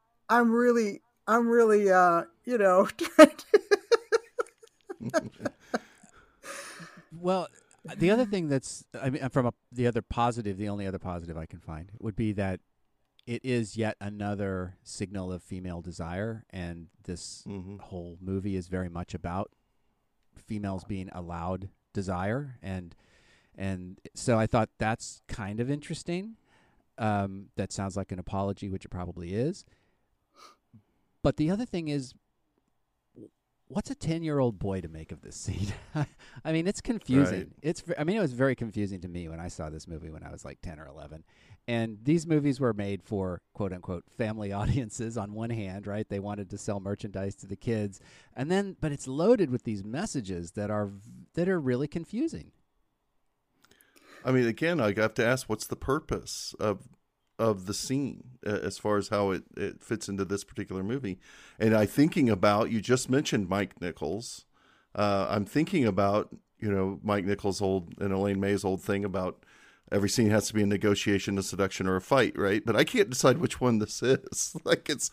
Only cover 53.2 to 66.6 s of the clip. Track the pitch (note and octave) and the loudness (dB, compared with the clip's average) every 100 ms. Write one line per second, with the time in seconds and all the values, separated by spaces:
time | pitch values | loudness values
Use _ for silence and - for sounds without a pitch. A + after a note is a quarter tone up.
53.2 | _ _ _ _ _ _ _ _ _ - | _ _ _ _ _ _ _ _ _ -8
54.2 | B2+ C3 A#2 A2 D#3+ E3+ G#2+ G2 A2 - | 2 4 4 2 0 4 2 4 2 4
55.2 | A2+ B2+ - C#3+ - - - D3 - G2+ | 2 2 0 -4 -4 -6 -2 -2 -2 -6
56.2 | - - - - G#2+ G2 - _ _ _ | -6 -10 -10 -4 -2 -2 -8 _ _ _
57.2 | _ - A2+ G2 F2+ G2+ - C3+ C3 G1+ | _ -2 0 0 -4 -6 -2 -2 -2 -8
58.2 | - B2+ - G2+ F2+ - G#2 G#2 G2 G#2 | -16 -10 -4 -2 -2 -4 0 0 2 0
59.2 | G2 F#2 - - F#2+ - - A2+ - G2 | 2 0 -6 -8 -8 -8 -6 -6 -4 -4
60.2 | F2+ G2 - - F#2+ F#2+ F#2+ C3+ A2+ F2+ | -2 -4 -6 -10 -8 -6 -4 -4 -6 -8
61.2 | - - - - A2 A2 G#2 - D#3 - | -12 -20 -20 0 4 6 4 4 4 6
62.2 | B2 G2+ G#2 G#2 F#2+ A2+ F#2+ B2+ - C3+ | 4 6 4 4 2 -2 2 2 4 0
63.2 | D3+ C3 F2+ G2 F#2+ - F2 - D2+ G2 | 2 -2 0 0 -2 -4 -8 -6 -6 -6
64.2 | B2 - _ _ _ _ _ - G#2 G2 | -8 -16 _ _ _ _ _ 0 2 2
65.2 | F#2+ G#2 G2 D3 E3+ F#3 A#2 F#2+ G2 G#2 | 2 0 0 0 2 2 2 4 2 2
66.2 | - - _ _ | -2 -10 _ _